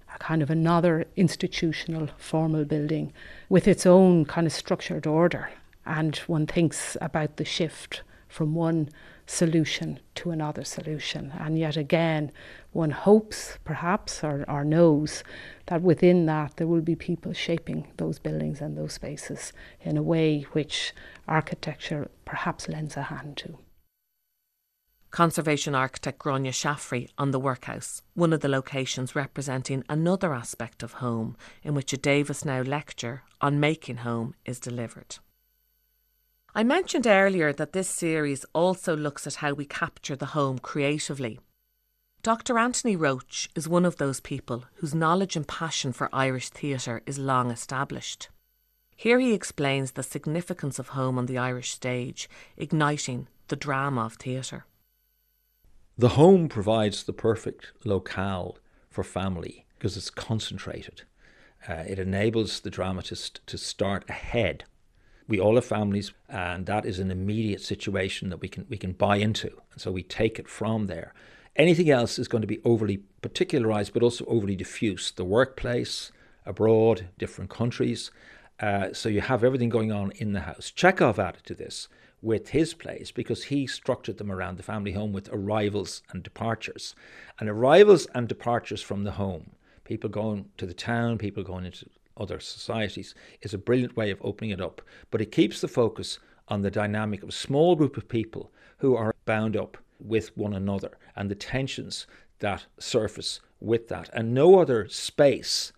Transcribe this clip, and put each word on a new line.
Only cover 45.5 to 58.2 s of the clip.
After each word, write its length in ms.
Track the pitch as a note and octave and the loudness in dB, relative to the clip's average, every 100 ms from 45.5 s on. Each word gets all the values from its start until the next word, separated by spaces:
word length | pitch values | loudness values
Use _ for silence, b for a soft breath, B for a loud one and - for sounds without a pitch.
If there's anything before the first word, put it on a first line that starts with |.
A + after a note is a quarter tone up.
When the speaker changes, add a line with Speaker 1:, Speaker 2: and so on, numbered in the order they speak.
| - E3 - C#3 | -6 -6 -4 -4
Speaker 2:
for 160 | B2 C#3+ | -4 -4
Irish 380 | C3 C3+ C3 - | 0 0 -2 -6
theatre 540 | - D3+ C3+ B2+ A#2 - | -8 -6 -4 -4 -8 -8
is 140 | C#3 | -6
long 320 | C3+ B2+ B2 | 0 2 0
established. 800 | A#2 - C3 C#3 C3 - - - _ _ _ _ _ _ - | -4 -6 -6 -4 -6 -10 -12 -16 _ _ _ _ _ _ -4
Here 240 | A3 B3 | 2 4
he 140 | C4 | 4
explains 580 | G#3 - - C#3+ C3+ C3 | 2 -2 -2 0 0 -2
the 100 | - | -6
significance 800 | C3+ D3 - D#3 - F3+ D3 - | -8 -6 -4 -4 -4 -6 -6 -6
of 100 | B2+ | -8
home 300 | C3+ C3 B2+ | -4 -2 0
on 80 | B2 | -2
the 100 | B2+ | -2
Irish 320 | B2+ B2+ B2 | -4 -4 -8
stage, 580 | - B2+ B2 B2 - - B B B | -6 -4 -4 -6 -10 -14 B B B
igniting 680 | D#3 D#3+ D3 D3 - B2 B2+ _ - | -2 2 2 0 -4 -8 -10 _ -8
the 60 | C#3 | -6
drama 500 | C#3+ C3+ C#3 C3 A2+ | -4 -2 0 -2 -4
of 80 | - | -6
theatre. 500 | - B2+ C3 - - _ _ _ _ _ _ _ _ _ _ - _ - | -8 -8 -8 -14 -16 _ _ _ _ _ _ _ _ _ _ -20 _ 4
Speaker 3:
The 140 | A#2 | 4
home 400 | - E3 G3 D#3+ | 8 10 10 6
provides 540 | - G2+ A2+ G#2+ G2 | 0 2 4 2 0
the 100 | - | -6
perfect 580 | - A2+ A2 - - - - - | -2 0 0 -2 -12 -14 -8 -2
locale 720 | F#2+ - - | -2 -2 -4